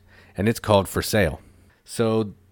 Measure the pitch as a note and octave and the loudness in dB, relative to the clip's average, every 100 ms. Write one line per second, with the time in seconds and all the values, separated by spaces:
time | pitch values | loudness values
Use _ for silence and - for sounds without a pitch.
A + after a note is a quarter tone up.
0 | - - - - G#2 A#2 - G2+ F#2 - | -20 -20 -16 -2 -2 -2 2 2 2 -4
1 | - A2+ E2+ C2+ - _ _ _ - - | -2 0 0 -2 -14 _ _ _ -14 -2
2 | A2+ A2 G#2 - _ | 0 0 -2 -8 _